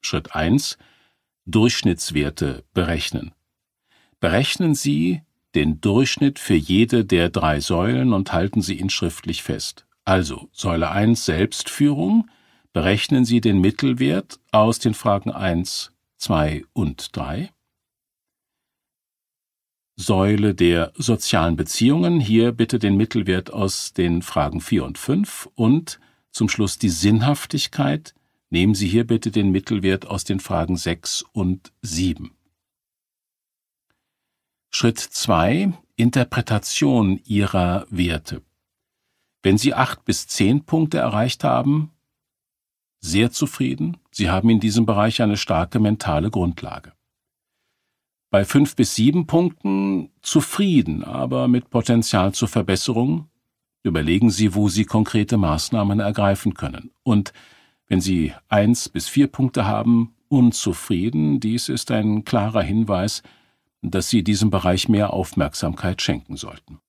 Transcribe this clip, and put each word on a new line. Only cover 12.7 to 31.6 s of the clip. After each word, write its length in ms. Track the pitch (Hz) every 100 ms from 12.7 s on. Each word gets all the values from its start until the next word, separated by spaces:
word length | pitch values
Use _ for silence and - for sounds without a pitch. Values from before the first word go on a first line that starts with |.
berechnen 520 | - 85 104 - 139 120
Sie 160 | 117
den 180 | 113 98
Mittelwert 800 | 92 - 139 120 131 175 - - _
aus 280 | 110 110 117
den 140 | 120
Fragen 380 | 107 113 101 -
eins, 600 | - 95 85 90 - - _ _ _
zwei 460 | - 80 76 156 -
und 420 | - 82 67 - -
drei. 360 | 67 73 185 _ _ _ _ _ _ _ _ _ _ _ _ _ _ _ _ _ _ _ _ _ _ _ _ -
Säule 600 | 92 98 98 104 104 95
der 380 | 87 85 82 -
sozialen 600 | 120 113 - 92 82 80
Beziehungen, 640 | 80 - 117 151 175 170
hier 320 | 113 110 117
bitte 280 | 117 113 123
den 160 | 107 98
Mittelwert 560 | 110 117 95 92 -
aus 420 | - 95 - -
den 280 | - 87 85
Fragen 400 | - - 71 82
vier 240 | - 104 65
und 120 | -
fünf 520 | - 156 202 - - -
und 440 | 113 147 165 - _ _ _
zum 160 | - 107
Schluss 300 | - 104 -
die 120 | 104
Sinnhaftigkeit, 1200 | 82 95 110 120 147 - 147 - - 139 156 - _ _ _ _
nehmen 260 | 82 92 101
Sie 120 | 101
hier 180 | 107 117
bitte 260 | 117 113
den 200 | 104 101
Mittelwert 560 | 95 - 107 95 95 -
aus 160 | 101
den 160 | - 98
Fragen 380 | - 87 82 90
sechs 480 | - 85 - - -
und 400 | - 92 92